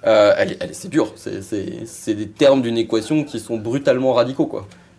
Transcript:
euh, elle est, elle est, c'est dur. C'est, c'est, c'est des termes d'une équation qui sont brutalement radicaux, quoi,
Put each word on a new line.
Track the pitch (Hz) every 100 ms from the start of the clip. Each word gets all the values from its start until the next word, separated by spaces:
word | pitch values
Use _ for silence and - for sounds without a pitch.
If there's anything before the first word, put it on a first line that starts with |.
euh, | 113 107 104 95
elle | 95
est, | 98
elle | 90
est, |
c'est | - 95
dur. | 156 -
C'est, | - - 101
c'est, | 98 107 98 113 113
c'est | - -
des | 104 101
termes | - 139 135
d'une | 120 117
équation | 113 113 110 156
qui | 147 117
sont | - 117
brutalement | 110 131 139 127 131
radicaux, | 120 123 135 156
quoi, | 104 98 - _